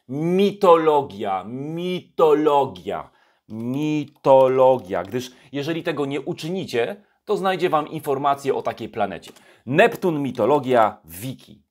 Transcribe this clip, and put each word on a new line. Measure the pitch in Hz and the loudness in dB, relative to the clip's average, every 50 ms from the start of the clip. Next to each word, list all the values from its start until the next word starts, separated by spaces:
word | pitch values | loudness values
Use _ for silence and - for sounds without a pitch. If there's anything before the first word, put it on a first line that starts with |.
| _ - | _ -10
mitologia, | 131 147 160 170 180 185 202 196 202 202 202 180 170 165 160 156 151 143 131 92 95 98 107 98 95 92 92 104 | -8 -4 -2 0 0 2 2 0 0 2 4 6 6 6 6 4 2 2 0 -2 -6 -8 -6 -4 -4 -4 -6 -8
mitologia, | 120 131 139 156 165 170 175 180 180 175 - _ _ - 170 156 147 151 151 151 143 143 135 117 95 90 85 98 90 78 73 - _ _ _ _ _ _ _ - | -10 -10 -10 -8 -8 -8 -6 -6 -6 -8 -10 _ _ 2 4 4 4 6 4 4 4 2 2 0 -4 -10 -10 -8 -8 -8 -10 -14 _ _ _ _ _ _ _ -16
mitologia, | 104 110 113 120 127 143 151 151 151 151 143 139 _ _ - 147 135 135 131 131 131 131 131 131 131 123 98 92 95 87 87 | -12 -10 -8 -6 -4 -4 -2 -2 -2 -4 -4 -8 _ _ 2 6 6 8 6 6 4 4 6 4 4 2 0 -6 -6 -6 -6
gdyż | 90 110 127 123 - - _ _ - 131 | -6 -6 -8 -8 -10 -16 _ _ -12 -8
jeżeli | 143 139 156 165 165 160 | -8 -6 -6 -6 -6 -6
tego | 170 156 143 147 | -6 -4 -4 -4
nie | 139 143 151 | -4 -4 -6
uczynicie, | - - 165 - - 160 185 196 143 - - 117 117 151 202 202 _ _ _ _ _ | -6 -8 -8 -8 -8 -8 -6 -6 -6 -4 -2 -2 -2 -2 -4 -10 _ _ _ _ _
to | - 208 | -4 -4
znajdzie | 175 190 190 190 165 170 165 | -2 0 -2 -2 0 0 0
wam | 151 151 147 - | 0 0 -2 -2
informacje | - 156 - 156 135 143 143 143 139 139 139 135 - | -8 -8 -4 -4 -2 0 0 0 0 0 -2 -4 -2
o | 117 113 | -2 -2
takiej | 120 110 - 117 98 | -6 -8 -8 -10 -10
planecie. | - 110 101 95 87 76 - - - _ _ _ _ _ - | -6 -4 -4 -4 -4 -8 -14 -16 -20 _ _ _ _ _ -8
Neptun, | 110 131 165 226 233 233 - - 185 160 147 143 | -2 2 2 2 2 2 -2 -4 -4 -2 -2 -4
mitologia, | 127 - - 104 117 147 147 120 127 123 120 110 101 - - _ | -4 -2 0 2 2 2 2 2 2 4 4 4 2 0 -4 _
wiki. | 80 82 90 110 135 - - - - - _ _ _ | -18 -16 -12 -12 -12 -12 -14 -18 -20 -20 _ _ _